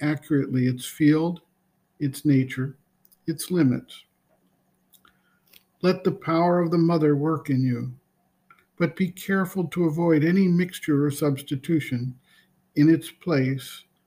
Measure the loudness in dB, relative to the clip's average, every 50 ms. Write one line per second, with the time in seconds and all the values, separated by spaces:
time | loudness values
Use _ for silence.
0 | -4 -4 -4 -4 -4 -2 0 0 0 0 0 0 0 0 -2 -4 -8 -12 -4 2
1 | 4 4 4 4 2 -2 -4 -6 -12 _ _ _ _ _ _ _ _ _ _ _
2 | -6 -6 -6 -2 0 2 2 2 2 0 -4 -6 -8 -8 -8 -12 _ _ _ _
3 | _ _ _ _ _ -8 -8 -8 -6 -4 0 2 2 2 2 0 -4 -10 -18 -20
4 | -20 _ _ _ _ _ _ _ _ _ _ _ _ _ _ _ _ _ -20 _
5 | _ _ _ _ _ _ _ _ _ _ -20 -20 _ _ _ _ 0 0 0 0
6 | 0 -2 -2 -2 -4 -2 0 2 2 4 2 2 2 2 2 2 2 4 2 2
7 | 2 2 2 2 0 0 -2 -2 -2 -2 -2 0 0 0 -2 -4 -6 -8 -12 -16
8 | _ _ _ _ _ _ _ _ _ _ -20 _ _ _ _ -4 -4 -4 -2 -2
9 | -4 -4 -4 -8 -6 -4 -2 -2 -2 -2 -4 -4 -6 -4 -2 -2 -2 0 0 0
10 | 2 2 4 4 4 4 4 4 4 4 4 2 0 -2 -4 -8 -4 -2 0 0
11 | 0 0 -2 -2 -2 -2 -2 -2 -4 -8 -8 -8 -4 -2 -2 -2 -2 -2 -6 -6
12 | -6 -8 -10 -12 _ _ _ _ _ _ _ _ _ _ _ 2 4 4 4 4
13 | 0 -6 -16 _ -4 -2 0 0 0 0 -2 -4 -8 -12 -16 -20 -20 _ _ _
14 | _